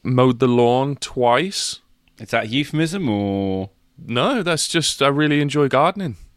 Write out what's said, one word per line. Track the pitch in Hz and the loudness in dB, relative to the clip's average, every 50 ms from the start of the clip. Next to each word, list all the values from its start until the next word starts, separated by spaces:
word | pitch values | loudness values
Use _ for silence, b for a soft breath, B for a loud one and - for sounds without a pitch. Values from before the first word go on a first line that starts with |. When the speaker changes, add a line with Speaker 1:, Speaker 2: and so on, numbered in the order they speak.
Speaker 1:
mowed | _ - 127 123 127 131 120 117 | _ 0 2 4 4 4 4 2
the | 131 123 | 2 2
lawn | 120 120 120 120 123 127 135 143 143 | 4 4 4 4 2 2 0 -2 -4
twice. | - - - - 131 123 120 120 135 175 196 - - - - - - _ _ _ _ _ _ _ - | -8 -10 -8 -4 0 2 2 4 2 0 -2 -6 -6 -6 -6 -8 -12 _ _ _ _ _ _ _ -20
Speaker 2:
Is | 113 - | -8 -4
that | - 113 110 | -4 -4 -2
a | 107 | -2
euphemism, | 117 139 143 - - 151 165 160 180 202 175 123 | -2 -4 -2 -2 -2 -2 -2 -2 -2 -4 -2 0
or? | 104 101 101 98 98 98 98 95 95 95 95 98 - _ _ _ _ - - | 0 0 0 -2 -2 -2 -2 -2 -4 -4 -6 -8 -12 _ _ _ _ -20 -12
Speaker 1:
No, | - 117 120 147 226 285 240 | -6 -2 0 0 0 0 -2
that's | 170 175 165 143 - - | -2 -2 -2 -2 -4 -2
just, | - 165 147 - - - | -2 -2 -2 -2 -2 0
I | 139 139 | 0 2
really | 139 147 151 151 147 147 | 2 2 2 2 2 2
enjoy | 147 143 135 147 143 131 | 0 0 0 0 2 2
gardening. | 131 131 151 175 190 202 190 147 107 - - - _ | 2 2 2 2 0 -2 -6 -8 -8 -10 -16 -20 _